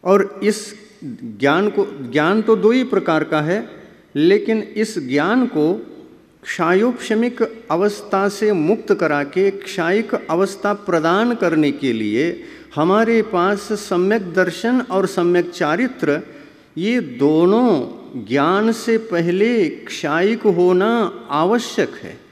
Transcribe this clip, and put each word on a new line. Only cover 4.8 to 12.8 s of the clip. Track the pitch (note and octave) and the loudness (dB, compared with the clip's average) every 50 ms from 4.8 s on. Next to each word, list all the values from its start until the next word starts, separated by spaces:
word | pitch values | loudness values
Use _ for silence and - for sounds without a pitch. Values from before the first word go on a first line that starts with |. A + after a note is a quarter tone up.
| A3 G#3+ - - | -4 -2 -2 -8
ज्ञान | C#3+ B2 C3 C#3+ D3 F3+ A3 B3+ B3 - | -6 -2 0 0 2 2 2 2 2 2
को | - D3+ D3+ D#3+ F#3 A3 - - - - - - - - _ _ _ _ - | 2 2 2 2 0 -2 -6 -14 -18 -20 -20 -20 -20 -20 _ _ _ _ -12
क्षयोपशमिक | - - - F3 E3 F3+ F#3+ A3 B3+ B3 B3+ - - A3 G#3+ A#3 B3 A#3+ - A#3 A3 - - - - | -12 -4 -2 0 2 4 4 4 2 0 -2 -4 -2 0 0 0 0 0 -2 -4 -4 -4 -12 -6 -4
अवस्था | D3+ E3+ G3 G#3 G3+ - - - - F#3+ G3 G3+ | -2 0 0 0 -2 -4 -8 -4 -2 0 0 0
से | G3+ - A3 G#3+ G#3 | -2 0 0 0 2
मुक्त | E3+ D3+ D#3+ G#3+ A3 - - G#3 | 2 2 0 0 0 2 0 0
करा | - F3 D#3 D3+ C#3+ C#3+ | 2 2 0 0 0 -2
के | C#3+ - F#3 G3 G3 | -2 0 0 0 0
क्षायिक | F#3+ G3 - - - - E3 E3 F#3 G#3+ A3+ A3 - | 0 -2 -10 -10 -6 -4 -2 0 0 0 0 -2 -4
अवस्था | - - - D#3+ E3+ G3 F#3+ G3 - - G3+ G#3 | -6 -4 -2 0 0 0 0 -2 -4 -2 -2 -2
प्रदान | G3+ - - F3 E3 D#3 E3 F3 G3 A3+ A#3+ A#3+ | -2 -2 -2 0 2 2 2 2 2 2 0 0
करने | A#3 - F3 D#3+ D#3 D3+ C#3+ | 0 0 0 2 4 2 2
के | B2+ - C#3 C3+ A#2 | 0 0 -2 -2 0
लिए | A2 A2 G#2 G#2 A#2 D3 E3+ - - - - - - - - - | 0 -2 0 0 0 0 0 -2 -6 -12 -18 -20 -20 -20 -10 -2
हमारे | D3+ | 0